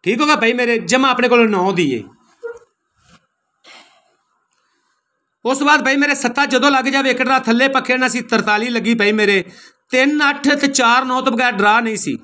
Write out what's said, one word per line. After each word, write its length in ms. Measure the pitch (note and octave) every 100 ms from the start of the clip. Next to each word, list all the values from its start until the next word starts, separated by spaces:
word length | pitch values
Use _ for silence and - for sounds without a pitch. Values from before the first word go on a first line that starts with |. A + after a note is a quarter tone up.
ਠੀਕ 180 | E3+ A3+
ਹੋ 40 | D4
ਗਿਆ 100 | D4
ਭਾਈ 180 | A3+
ਮੇਰੇ, 240 | B3 A#3+ A3+
ਜਮਾ 320 | E3+ B3+ C4
ਆਪਣੇ 180 | B3 A#3+
ਕੋਲ 220 | A#3+ A3+
ਨੌ 220 | G3 F#3
ਦੀ 200 | F3 D3+
ਏ। 120 | A#2+ G2 _ _ _ A#4 - _ _ _ _ _ _ _ _ _ _ - - _ _ _ _ _ _ _ _ _ _ _ _ _ _ _ _ -
ਉਸ 120 | C4+
ਤੋਂ 100 | D4
ਬਾਅਦ 160 | D4
ਭਾਈ 120 | C4 C#4
ਮੇਰੇ 200 | C#4+ C#4
ਸੱਤਾ 300 | A#3+ A#3+ C#4+
ਜਦੋਂ 260 | B3+ C#4
ਲੱਗ 140 | C#4 B3+
ਜਾਵੇ 240 | C4+ C4+
ਇੱਕ 140 | B3
ਡਰਾ 160 | B3+ C4
ਥੱਲੇ 280 | A3+ A#3 C4+
ਪਾ 120 | C4+
ਖੇਡਣਾ 280 | B3+ B3+ B3+
ਸੀ, 140 | B3
ਤਰਤਾਲੀ 480 | A#3+ A3 A3 G#3 A#3+
ਲੱਗੀ 240 | A#3 G3
ਭਾਈ 180 | A#3 G3+
ਮੇਰੇ, 320 | G#3+ G3+ G3 - - - _ _
ਤਿੰਨ 400 | B3+ C#4 D4+ C#4+
ਅੱਠ 180 | C#4+ C#4
ਤੇ 200 | C#4+ C#4+
ਚਾਰ 380 | C4+ A#3 B3 C4
ਨੌ 160 | B3+
ਤੋਂ 100 | C4
ਬਗੈਰ 200 | A#3 B3
ਡਰਾ 280 | G3 G#3 A3
ਨਹੀਂ 180 | A3+ A3
ਸੀ। 200 | D3 A#2+